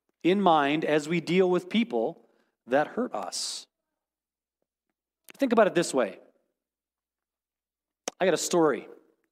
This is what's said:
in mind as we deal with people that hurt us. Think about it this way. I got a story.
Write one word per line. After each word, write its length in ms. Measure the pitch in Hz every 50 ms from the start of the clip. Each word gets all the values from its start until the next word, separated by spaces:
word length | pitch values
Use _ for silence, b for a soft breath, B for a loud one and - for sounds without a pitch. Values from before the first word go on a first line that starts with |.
| _ _ _ _
in 180 | - 165 196 208
mind 440 | 196 180 165 151 139 139 151 160 156
as 240 | 160 151 156 143 151
we 120 | 175 170
deal 280 | - - 175 185 185 180
with 200 | 180 175 180 -
people 580 | - 220 233 233 123 113 110 151 - - _ _ _ _ _ _ _ _ _
that 220 | 117 123 143 147 143
hurt 260 | - - 254 240 -
us. 520 | 104 92 87 - - - - - - - - _ _ _ _ _ _ _ _ _ _ _ _ _ _ _ _ _ _ _ _ _ _ _ _ _ _ _ _ _ _ _ - -
Think 160 | - 269 240
about 140 | 240 226 208
it 80 | 175 147
this 200 | 170 165 - -
way. 240 | 135 113 95 - - - _ _ _ _ _ _ _ _ _ _ _ _ _ _ _ _ _ _ _ _ _ _ _ _ _ _ _ _ _ _ _ _ _ _ _ _ - - -
I 40 | 180
got 100 | 190 156
a 40 | 147
story. 500 | - - - 175 160 147 120 98 - - - - _ _ _ _ _ _